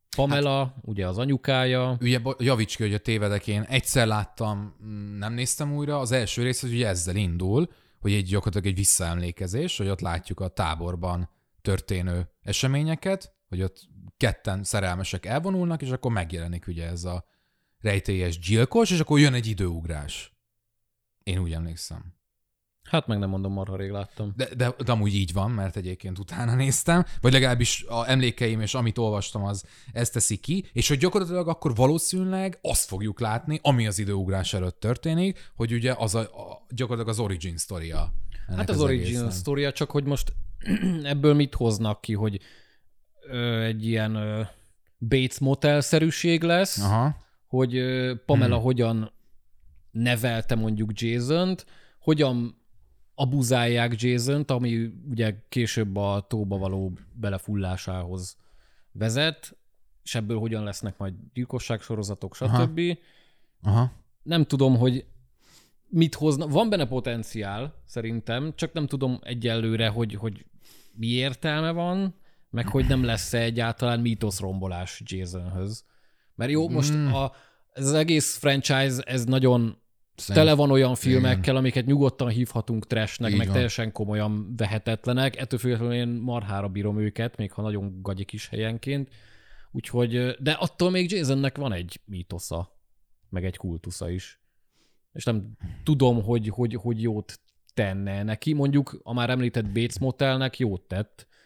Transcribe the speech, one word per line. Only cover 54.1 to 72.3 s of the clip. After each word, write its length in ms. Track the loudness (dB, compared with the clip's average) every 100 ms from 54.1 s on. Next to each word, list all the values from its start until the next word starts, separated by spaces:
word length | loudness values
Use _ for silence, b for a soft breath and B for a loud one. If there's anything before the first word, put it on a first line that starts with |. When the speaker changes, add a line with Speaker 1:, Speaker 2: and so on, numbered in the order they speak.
| 2 2 0 0
Speaker 1:
ami 400 | 0 0 0 -2 -6 -6
ugye 240 | -2 0 -2 -4
később 480 | -2 0 0 -2 0
a 300 | 0 -2 -2
tóba 300 | -4 -2 -2
való 340 | -2 -2 -4 -6 -14
belefullásához 1200 | -8 -6 -4 -4 -2 -2 -4 -6 -6 -6 -8 -10 -14 _ -20 -20 -20 -18
vezet, 640 | -4 -2 0 0 -2 -12 -20 _ _ -20 _
és 120 | -8
ebből 240 | -4 -2 -2
hogyan 240 | -2 -4
lesznek 340 | -4 -6 -8 -6
majd 160 | -8 -8 -10
gyilkosságsorozatok, 1040 | -8 -6 -6 -4 -6 -4 -6 -6 -8 -10 -4
Speaker 2:
Aha. 220 | 2 4
Speaker 1:
stb. 180 | 2 2 0 -2 b b b b b _
Speaker 2:
Aha. 300 | 2 4 4 -2 _ _
Speaker 1:
Nem 220 | -2 2
tudom, 320 | 2 4 6 6
hogy 280 | 4 2 -4 -18 _ _ b b b _ _
mit 260 | 4 4
hozna. 320 | 4 2 2 2
Van 220 | 2 2
benne 180 | 2 0
potenciál, 880 | -2 -4 -4 -6 -6 -6 -6 -8 -12 -12
szerintem, 680 | -8 -4 -4 -4 -4 -4
csak 180 | -4 -6
nem 140 | -4 -4
tudom 320 | -2 -2 -2
egyelőre, 680 | -6 -4 -2 0 0 0 0
hogy, 260 | 0 -2
hogy 320 | -4 -8 -8 -14 -20 b b b
mi 140 | -6 -2
értelme 640 | 0 -2 -2 -2 -2 -2
van, 440 | -2 -2 -2 -2 -6 -16